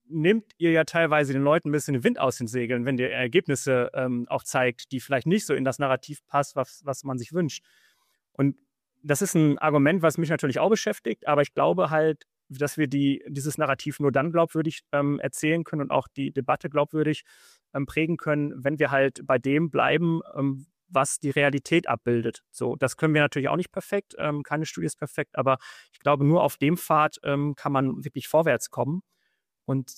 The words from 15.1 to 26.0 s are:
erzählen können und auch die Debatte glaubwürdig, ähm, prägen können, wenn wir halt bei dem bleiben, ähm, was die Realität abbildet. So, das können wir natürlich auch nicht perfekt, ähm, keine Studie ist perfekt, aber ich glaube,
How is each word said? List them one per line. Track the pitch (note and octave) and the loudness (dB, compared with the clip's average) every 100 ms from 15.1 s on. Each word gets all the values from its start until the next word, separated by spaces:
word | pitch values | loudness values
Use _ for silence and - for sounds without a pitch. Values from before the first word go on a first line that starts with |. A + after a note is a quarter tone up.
| C#3+ | 0
erzählen | C#3 - D3+ E3 | -4 -2 0 0
können | D#3+ D#3+ | -2 -4
und | C#3 | -2
auch | C3+ - | -2 -2
die | - C#3 | -6 -6
Debatte | C#3+ C3 C#3 D#3+ | -4 -2 -2 -2
glaubwürdig, | D3 D3 D#3 D3+ D3+ - - - _ _ | -2 0 0 0 -2 -6 -20 -20 _ _
ähm, | C#3 | -8
prägen | C#3 - D#3+ E3+ | -4 -2 -2 -2
können, | - D3 D3 C#3 | -2 -2 -2 -4
wenn | C3 D3+ | -4 0
wir | C#3+ | 2
halt | C3+ C#3 - C#3 | 4 2 0 0
bei | C3 | 0
dem | C3+ C#3+ E3 | 2 0 0
bleiben, | C#3 B2 D3 E3+ E3 - | 0 2 2 2 -2 -4
ähm, | - C#3 C3+ C#3 _ _ | -4 -4 -4 -10 _ _
was | C3+ C#3+ - | -2 0 -2
die | D3 | -4
Realität | C#3 C#3+ C#3 - E3 - | 0 2 0 0 0 0
abbildet. | A#2+ - A#2+ A#2 - _ | -2 0 0 0 -6 _
So, | - B2 C3 | -6 -6 -2
das | C3 - | -4 0
können | D#3+ | 0
wir | D3+ | 2
natürlich | D3 - C3 | 2 0 -2
auch | D#3+ | -2
nicht | F3+ | -4
perfekt, | - - G3+ - - | -8 -6 -4 -4 -6
ähm, | D#3+ D3 | -4 -4
keine | C#3 D3 | -4 -4
Studie | D#3 - D#3+ | -4 -4 -6
ist | - | -6
perfekt, | D3+ - D3 - | -8 -6 -6 -2
aber | C3+ C3 - - - | 0 0 -2 -20 -20
ich | |
glaube, | _ | _